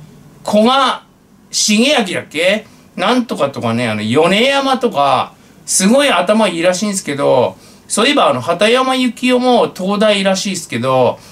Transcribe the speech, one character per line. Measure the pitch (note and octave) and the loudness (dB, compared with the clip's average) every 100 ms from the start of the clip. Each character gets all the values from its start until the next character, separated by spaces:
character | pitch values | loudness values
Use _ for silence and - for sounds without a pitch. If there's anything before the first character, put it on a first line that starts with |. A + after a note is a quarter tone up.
| - - - - - | -20 -20 -20 -12 -2
古 | G#3 | 2
賀 | A3+ C#4 B3+ - - _ _ _ _ | 4 2 0 -4 -12 _ _ _ _
茂 | - - G#3 | -4 0 2
明 | C4 C#4 F#3 | 2 0 -2
だ | C3 | -6
っ | - | -6
け？ | D3 F3+ G#3+ - - - - | -2 0 -2 -6 -20 -16 -4
な | F#3+ B3+ | -2 -2
ん | A#3 | -2
と | G3 | -4
か | C#3+ | -4
と | A#2+ | -2
か | A#2 | -4
ね、 | A#2 A#2+ | -2 -2
あ | G#2+ | -4
の、 | |
米 | G#2+ C3+ E3+ G3+ | 0 2 2 2
山 | C4 C#4 C4+ B3+ | 0 0 0 -2
と | A#3+ | -2
か、 | C#3+ C#3 B2 - - - - - | 0 0 0 -2 -10 -20 -18 -6
す | - F#3+ | 0 2
ご | C4+ | 4
い | C#4+ | 2
頭 | F3+ F#3 A3 G#3 | 0 0 2 0
い | E3 | 0
い | |
ら | F3 | 0
し | F3+ | 0
い | G#3 | -4
ん | |
で | F#3+ | -6
す | - | -6
け | C#3+ | -2
ど、 | C#3 C3+ G#2+ - - - - | 0 2 0 -4 -20 -20 -6
そ | - | -2
う | B3+ | 0
い | |
え | |
ば、 | C#4+ E3 | 2 0
あ | |
の、 | B2+ | 0
畑 | C#3 E3+ G#3 | -4 0 2
山 | B3 C4 C4 | 2 0 0
幸 | B3+ - B3 | -2 -2 0
夫 | B3 | 0
も | B3+ A#3 - | 2 2 0
東 | - F#3 G3+ | -2 -4 0
大 | G#3+ G3+ | 2 2
ら | G3 F#3+ | 0 -2
し | G3+ | -4
い | |
で | F3+ | -8
す | - | -8
け | A#2+ | -4
ど、 | C3 C3 A#2+ - - | 0 2 2 -2 -12